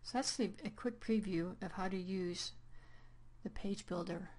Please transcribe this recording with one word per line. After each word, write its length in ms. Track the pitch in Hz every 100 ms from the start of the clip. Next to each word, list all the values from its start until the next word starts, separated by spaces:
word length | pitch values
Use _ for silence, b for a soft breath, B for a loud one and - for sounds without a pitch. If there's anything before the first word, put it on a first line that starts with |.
So 140 | - 240
that's 200 | 269 -
the, 140 | 208 -
a 60 | -
quick 300 | - 247 240
preview 640 | - 220 202 175 170 -
of 120 | 190
how 140 | - 190
to 100 | 190
use 560 | 180 190 180 175 - - - B B B B B B -
the 60 | 208
Page 360 | - 202 202 -
Builder 440 | 180 175 170 185